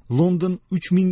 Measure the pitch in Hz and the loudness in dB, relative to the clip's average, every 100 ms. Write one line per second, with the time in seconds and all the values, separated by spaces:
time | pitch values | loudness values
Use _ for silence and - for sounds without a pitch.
0 | - 123 175 175 185 180 _ 185 - 180 | -4 0 2 0 -2 -6 _ -8 0 0
1 | 185 | 0